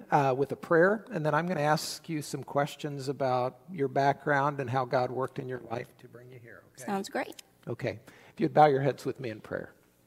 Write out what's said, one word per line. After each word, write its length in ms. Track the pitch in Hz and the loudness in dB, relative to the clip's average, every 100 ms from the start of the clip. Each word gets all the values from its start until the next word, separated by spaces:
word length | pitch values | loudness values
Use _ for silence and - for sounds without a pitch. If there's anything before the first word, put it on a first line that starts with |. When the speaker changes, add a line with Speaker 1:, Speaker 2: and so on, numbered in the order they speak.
| - | 0
Speaker 1:
uh, 240 | 160 139 131 | 2 4 2
with 160 | 139 | -2
a 20 | 123 | -4
prayer, 500 | - 170 180 220 - | 2 6 6 4 -2
and 120 | 202 | -4
then 120 | 151 147 | 0 0
I'm 100 | 175 | 0
gonna 160 | 175 | 0
ask 480 | 147 151 - - - | 2 0 -2 -10 -8
you 140 | 160 | -8
some 200 | 143 147 | -6 -10
questions 640 | 95 - 143 - 151 143 131 | -4 -2 -2 -4 -10 -6 -6
about 500 | 131 135 127 123 - - | -2 0 0 -2 -6 -14
your 180 | 180 139 | -4 -2
background 680 | 127 139 139 - 143 139 143 | 2 2 2 2 2 2 -2
and 80 | 131 | -2
how 180 | 135 127 | -2 0
God 260 | 131 123 | 0 0
worked 260 | 123 131 - | -2 -6 -6
in 100 | 131 | -8
your 140 | 127 117 | -10 -8
life 260 | 113 127 - | -10 -10 -16
to 80 | 123 | -20
bring 240 | 117 123 | -20 -20
you 80 | 127 | -20
here. 220 | 117 95 - - | -20 -20 -20 -16
Okay? 80 | - | -6
Speaker 2:
Sounds 220 | 196 196 | -6 -4
great. 320 | 240 285 - - _ - | -6 -6 -10 -20 _ -10
Speaker 1:
Okay. 320 | 120 123 107 - - - | -6 -4 -6 -12 -20 -20
If 60 | - | -4
you'd 140 | 156 | 2
bow 120 | 131 151 | 8 8
your 160 | 135 | 6
heads 240 | 139 127 - | 2 -2 -6
with 140 | - | -6
me 100 | 127 | -8
in 100 | 107 | -10
prayer. 320 | - 92 - - _ _ | -8 -8 -8 -16 _ _